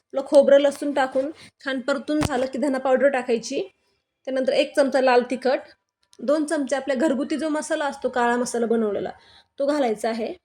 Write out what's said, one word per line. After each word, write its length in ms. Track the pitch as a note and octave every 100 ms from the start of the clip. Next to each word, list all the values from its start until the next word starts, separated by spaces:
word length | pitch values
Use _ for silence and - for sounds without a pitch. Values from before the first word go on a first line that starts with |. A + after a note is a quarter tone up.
आपलं 200 | _ C4+ C4+
खोबरं, 320 | D4+ B3 C#4
लसूण 340 | C#4+ C#4 D4
टाकून 380 | C#4+ C4 C4+ C4+ D#4+ - _
छान 160 | C#4+ C4
परतून 400 | A#3+ C#4+ A3+ D4+
झालं 260 | D4 C4 C4
की 120 | C4
धना 200 | C#4+ C4
पावडर 300 | C4 B3+ C#4
टाकायची. 600 | C4+ A#3+ A#3 A3+ C#4 F#4+ _ _ _ _ _
त्यानंतर 280 | - C4 B3+
एक 240 | - D4 -
चमचा 240 | C#4 C4+
लाल 220 | B3+ B3 B3
तिखट, 280 | B3 B3+ D4 - _ _ _ _ _
दोन 260 | A3 D4+
चमचे 320 | D4+ D#4+ C4 C4+
आपल्या 200 | C4 C4+
घरगुती 400 | D#4+ B3+ C#4+ D#4
जो 120 | D#4
मसाला 360 | D4+ D4+ D#4
असतो, 240 | D4 C#4 B3+
काळा 280 | B3 A#3+ A#3+
मसाला 300 | B3 A#3+ A#3
बनवलेला, 440 | A#3 G#3+ G3+ - - - - _ _
तो 80 | C#4
घालायचा 420 | D4+ B3+ G#3+ A#3
आहे. 260 | A3+ A3+ F4+